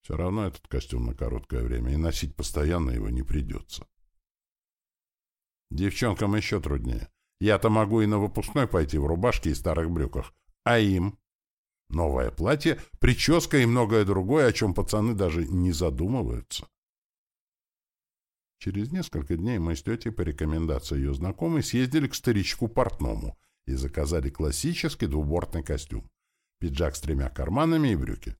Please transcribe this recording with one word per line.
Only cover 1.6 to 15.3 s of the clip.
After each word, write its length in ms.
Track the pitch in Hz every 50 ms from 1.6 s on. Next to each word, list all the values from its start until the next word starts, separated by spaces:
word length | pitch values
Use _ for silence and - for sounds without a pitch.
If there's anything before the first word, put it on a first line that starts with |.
| 58
время, 300 | 60 60 60 58 62 69
и 20 |
носить 400 | 76 80 82 - - - 71 -
постоянно 560 | - - - - 76 73 76 85 87 85 76
его 180 | 60 57 52 52
не 140 | 58 62 64
придётся». 640 | - - 76 65 53 - - - _ - - - _ _ _ _ _ _ _ _ _ _ _ _ _ _ _ _ _ _ _ _ _ _ _ _ _ _ _ _ _ _ _ _ _ _ _ _ _
Девчонкам 680 | - 69 95 101 98 - 127 117 98 - 110 101 101
ещё 240 | 107 101 - - 98
труднее. 500 | 73 - 71 69 58 60 60 55 - - _ _ _ _ _ _
Я-то 300 | 95 104 104 95 - 113
могу 320 | 107 110 107 98 110 113
и 60 | 107
на 120 | 104 107 101
выпускной 480 | 101 104 - - 101 - - 147 131
пойти 300 | 107 - 90 78 71 78
в 80 | 76 71
рубашке 460 | 73 82 85 98 123 113 - - 87
и 40 | 73
старых 340 | - - 90 78 80 82 82
брюках. 440 | 87 82 71 - - - - - _ _ _ _ _ _ _
А 160 | 110 120 113
им? 380 | 107 101 95 92 87 101 98 _ _ _ _ _ _ _ _ _ _ _ _ _ _ _
Новое 420 | - 82 85 78 67 64 64 57
платье, 480 | - - 78 104 147 147 151 165 143 - - - - -
причёска 580 | - 120 127 - - - 156 170 160 - -
и 80 | 143 123
многое 380 | 113 117 127 120 101 113 110 104
другое, 420 | 95 101 95 92 95 135 160 147
о 60 | 120 104
чём 200 | - 113 101 87
пацаны 400 | - 95 - - 107 104 117 117
даже 320 | 98 98 87